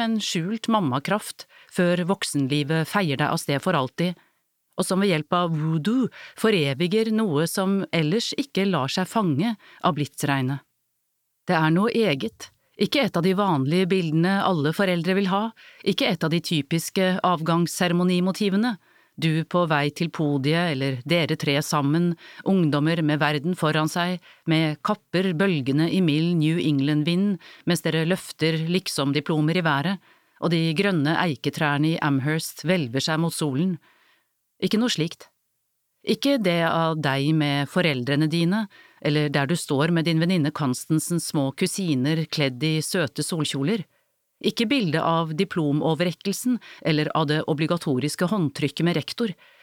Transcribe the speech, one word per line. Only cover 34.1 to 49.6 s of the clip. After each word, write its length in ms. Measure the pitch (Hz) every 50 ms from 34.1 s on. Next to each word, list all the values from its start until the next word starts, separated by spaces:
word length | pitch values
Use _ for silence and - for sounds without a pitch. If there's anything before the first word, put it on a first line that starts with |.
| _ _ _ _ _ _ _ _ _ - -
Ikke 160 | 185 - 214
noe 160 | 240 240 -
slikt. 320 | - 156 170 - - - _ _ _ _ _ _ _ _ _ _ _ _ _ _ _ -
Ikke 320 | - 220 220 - 277 277 262
det 240 | 202 180 170 170 165 165
av 320 | - 165 165 160 160 156 147
deg 300 | 139 135 139 139 151 160
med 320 | 156 147 147 139 143 143 -
foreldrene 600 | - 180 175 165 143 127 120 139 143 143 156 156
dine, 380 | 160 170 170 170 196 220 214 202 - - - - _ - -
eller 260 | 151 147 151 147 147 139
der 120 | 147 139
du 100 | 135 175 165
står 340 | - - 147 131 147 165 175
med 120 | 165 156 170
din 140 | 165 160 165
venninne 280 | 175 190 175 139 143 -
Constancens 760 | - 151 131 127 - - - 160 156 - - 175 165 - - -
små 180 | 156 135 135 - -
kusiner 640 | 190 175 - - 190 170 143 127 127 147 160 165 156 -
kledd 320 | - 156 143 135 127 120 143
i 140 | 160 156 156 147
søte 400 | - - 185 160 - - - 151
solkjoler. 580 | - 185 160 147 - - 139 139 156 226 214 160 _ _ _ _ _ _ _ _ _ _ -
Ikke 300 | - 185 - - 233 220
bilde 320 | 285 277 208 160 143 160 -
av 300 | 165 165 165 165 156 160
diplomoverrekkelsen, 1200 | 151 196 196 - 180 151 147 143 151 - 160 160 147 175 180 160 _ - 202 185 - - 247 247 214 - - - - -
eller 240 | 160 156 151 151 151 - 151
av 80 | 160
det 140 | 143 151 156 - -
obligatoriske 800 | 160 143 165 156 175 165 - 160 135 123 123 147 - - 185 170
håndtrykket 560 | 214 202 165 135 - - 151 135 - - 165
med 120 | 170 170 156
rektor, 340 | 135 - - - 160 190 165 _ - - _ _